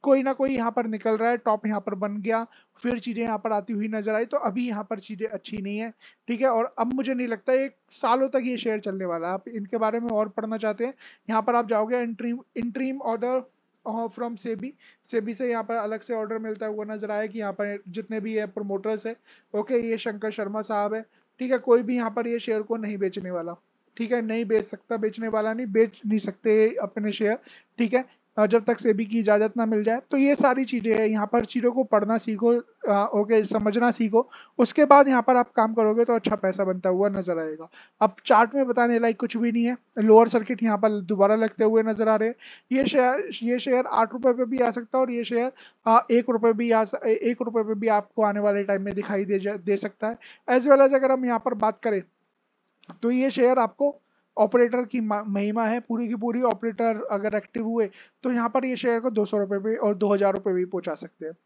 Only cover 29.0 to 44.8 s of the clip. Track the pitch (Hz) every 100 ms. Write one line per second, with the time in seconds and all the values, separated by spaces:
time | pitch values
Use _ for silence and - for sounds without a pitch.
29 | 220 226 208 208 220 226 220 220 214 233
30 | - 285 277 277 285 254 262 247 214 214
31 | 220 214 208 240 226 247 240 247 254 214
32 | 208 226 226 208 233 240 - _ - 202
33 | 208 208 208 220 208 220 214 214 240 233
34 | 220 226 262 - - - 247 - 294 285
35 | 277 262 233 247 240 - 220 226 220 220
36 | 233 233 - 208 196 190 190 185 185 185
37 | 202 196 185 165 156 156 165 - - _
38 | 214 - - 214 233 277 262 240 240 233
39 | 233 226 240 233 233 233 233 247 _ -
40 | 220 220 233 240 208 233 226 208 220 208
41 | 180 208 196 220 220 - 220 220 220 214
42 | 220 214 220 240 - - _ 262 269 294
43 | 254 262 190 208 233 247 277 247 262 -
44 | 226 240 254 240 247 262 240 226